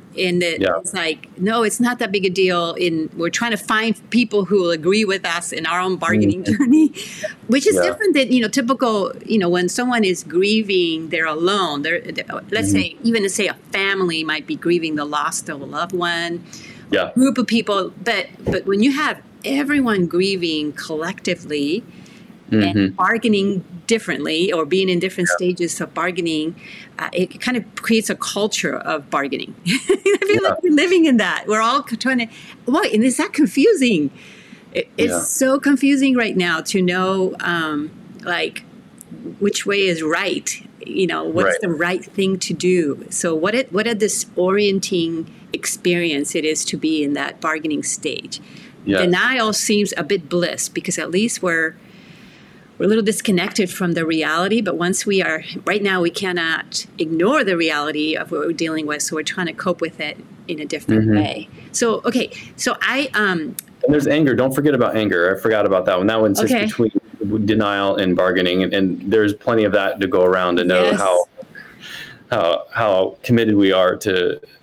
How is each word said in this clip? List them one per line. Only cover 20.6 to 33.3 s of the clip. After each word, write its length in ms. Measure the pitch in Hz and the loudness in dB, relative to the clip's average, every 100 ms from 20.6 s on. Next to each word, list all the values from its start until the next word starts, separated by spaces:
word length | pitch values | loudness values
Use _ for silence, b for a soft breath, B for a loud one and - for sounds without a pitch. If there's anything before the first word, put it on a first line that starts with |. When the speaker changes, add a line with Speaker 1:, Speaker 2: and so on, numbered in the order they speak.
| 151 | -4
Speaker 1:
collectively, 1080 | 143 - 156 165 190 - 175 131 147 143 185 - B B B B - - | -8 -8 -6 -6 -6 -6 -6 -4 -4 -2 -4 -6 B B B B -20 -2
Speaker 2:
Mm-hmm. 280 | 107 98 104 | 0 2 2
Speaker 1:
and 180 | 95 185 | 0 0
bargaining 680 | 190 226 233 202 196 196 - 175 - | 0 0 2 2 2 -2 -6 -10 -2
differently 640 | 220 196 160 151 160 190 | -2 0 -4 -2 -2 0
or 140 | 170 151 | 0 0
being 220 | 185 190 | 0 2
in 100 | 175 | 0
different 300 | 185 185 175 | -2 -2 -2
Speaker 2:
Yeah. 60 | 175 | 0
Speaker 1:
stages 440 | 180 180 170 - | -2 -2 -4 -4
of 140 | 165 | -8
bargaining, 600 | - 170 180 170 156 156 - B B B - | -4 -4 -2 -2 -2 -4 -8 B B B -12
uh, 100 | 160 | -6
it 280 | - 185 - | -2 -4 -4
kind 160 | - 247 | -4 -4
of 60 | - - | -6 -8
creates 340 | - 220 214 | 0 0 0
a 60 | 202 | -4
culture 580 | - 202 208 - 165 | -6 -2 -2 -2 -4
of 340 | - - 160 139 | -4 -4 -6 -4
bargaining. 460 | 147 139 131 - - | -4 -2 -6 -10 -8
<laughs> 60 | - | -4
I 500 | 226 - 370 381 403 392 | -2 0 0 2 2 2
feel 160 | 415 | 2
Speaker 2:
Yeah. 60 | 381 | 2
Speaker 1:
like 120 | - | 0
we're 80 | 359 | 2
living 320 | 302 349 359 | 4 4 4
in 140 | 320 247 | 6 4
that. 260 | 185 156 - | 2 -2 -2
We're 140 | 214 | 0
all 260 | 226 269 269 | 2 0 -2
c-, 80 | |
trying 240 | 226 247 262 | -4 -2 0
to, 80 | 226 B B B | -2 B B B
what, 280 | - 285 403 | -2 0 2
and 120 | 214 | 4
is 140 | 254 247 | 4 2
that 140 | 311 | 0